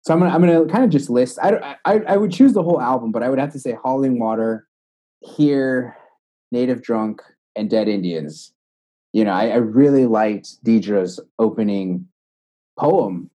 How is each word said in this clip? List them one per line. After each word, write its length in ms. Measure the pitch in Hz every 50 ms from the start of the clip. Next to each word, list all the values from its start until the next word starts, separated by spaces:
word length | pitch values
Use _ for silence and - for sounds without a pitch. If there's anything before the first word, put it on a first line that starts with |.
So 120 | _ - 165
I'm 60 | 175
gonna, 120 | 180 170
I'm 80 | - 165
gonna 240 | 180 175 170 165 160
kinda 200 | 156 165 233 262
just 240 | 214 151 143 139 -
list. 300 | 120 123 127 123 - -
I 80 | 151 156
don't, 120 | 151 - -
I, 120 | 143 139 _ _
I, 140 | 175 202 - -
I 100 | 151 196
would 140 | 202 208 196
choose 220 | - - 269 269
the 100 | 214 202
whole 180 | 160 170 175 139
album, 300 | 127 120 131 123 117 110
but 140 | 107 113 117
I 40 | 127
would 120 | 135 131
have 120 | 139 147 -
to 40 | 135
say 140 | - 131
Hauling 480 | 113 - - 127 131 135 135 135 127 120
Water, 480 | 113 113 110 110 110 113 113 107 _ _ _ _ _ _ _ _ _ _ _ _
Here, 760 | - - - - 151 143 143 139 135 135 131 127 123 123 - - _ _ _ _ _ _ _ _ _ _
Native 300 | 120 120 127 127 127 113
Drunk, 380 | - - 117 110 107 107 107 - - _ _ _ _ _ _
and 120 | 107 107 104
Dead 200 | 117 110 107 107
Indians. 640 | 104 98 90 90 85 80 76 76 78 - - - _ _ _ _ _ _ _ _ _ _ _ _
You 120 | - 107 110
know, 80 | 101
I, 160 | 92 92 110 113
I 80 | 104
really 500 | 123 120 110 107 127 143 143 139 135 127
liked 580 | 120 110 107 110 107 104 98 - - - _ -
Deidre's 540 | 113 113 110 95 101 104 98 92 90 - - - _ _ -
opening 680 | 113 107 - 113 107 101 101 98 95 92 90 90 90 _ _ _ _ _ _ _ _ _ _ _ _ _ _ -
poem. 500 | - 147 190 185 123 98 90 87 - - _